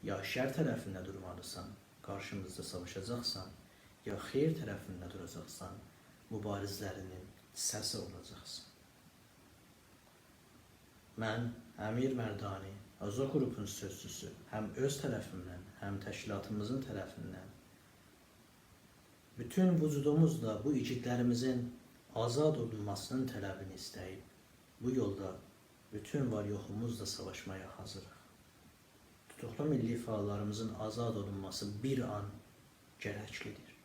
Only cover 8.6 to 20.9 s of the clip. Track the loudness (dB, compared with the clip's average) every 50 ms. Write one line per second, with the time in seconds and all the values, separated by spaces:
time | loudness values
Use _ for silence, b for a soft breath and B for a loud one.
8.6 | -12 -14 -20 -20 -20 -20 -20 -20 -20 -20 -20 -20 -20 -20 -20 -20 -20 -20 -20 -20
9.6 | -20 -20 -20 -20 -20 -20 -20 -20 -20 -20 -20 -20 -20 -20 -20 -20 -20 -20 -20 -20
10.6 | -20 -20 -20 -20 -20 -20 -20 -20 -20 -14 -6 -2 0 0 2 2 0 0 -2 -6
11.6 | -12 -16 -8 -4 -2 0 2 4 4 4 4 2 0 0 -2 -2 -2 -2 -4 -4
12.6 | -6 -8 -10 -12 -14 -16 -12 -6 -4 -2 0 2 2 4 4 4 4 4 2 -2
13.6 | -4 -6 -4 -6 -6 -6 -8 -8 -10 -10 -8 -8 -8 -10 -10 -10 -12 -6 -4 -2
14.6 | -2 -2 0 2 2 2 2 2 0 0 0 0 -2 -4 -8 -8 -8 -8 -10 -10
15.6 | -12 -14 -12 -8 -4 -4 -4 -2 -4 -6 -6 -6 -4 -4 -2 -2 -2 -2 -2 -2
16.6 | 0 0 0 0 0 -2 -4 -4 -4 -6 -6 -8 -8 -8 -8 -10 -10 -12 -16 -18
17.6 | -20 -20 -20 -20 -20 -20 -20 -20 -20 -20 -20 -20 -20 -20 -20 -20 -20 -20 -20 -20
18.6 | -20 -20 -20 -20 -20 -20 -20 -20 -20 -20 -20 -20 -20 -18 -10 -8 -8 0 6 8
19.6 | 8 10 10 8 6 6 6 6 6 6 10 10 10 8 8 4 2 0 0 2
20.6 | 2 4 4 4 4 2